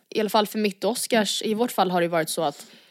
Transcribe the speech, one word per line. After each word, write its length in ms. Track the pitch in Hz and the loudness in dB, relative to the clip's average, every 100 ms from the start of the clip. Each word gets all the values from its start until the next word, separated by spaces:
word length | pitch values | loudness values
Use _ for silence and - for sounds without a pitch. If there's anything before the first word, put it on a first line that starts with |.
| - | -8
i 100 | - | -2
alla 100 | 208 | 0
fall 180 | 220 202 | 2 0
för 120 | 220 | 0
mitt 240 | 214 190 | -2 0
och 80 | 190 | -2
Oscars, 500 | 247 - 233 202 - 226 | -2 0 2 2 -2 -2
i 80 | |
vårt 180 | 214 240 | 0 0
fall 200 | - 185 | 0 2
har 100 | 180 | 2
det 60 | 170 | 2
varit 220 | 170 156 | 0 -2
så 140 | - | -2
att 220 | 156 - - - - | -2 -4 -12 -20 -20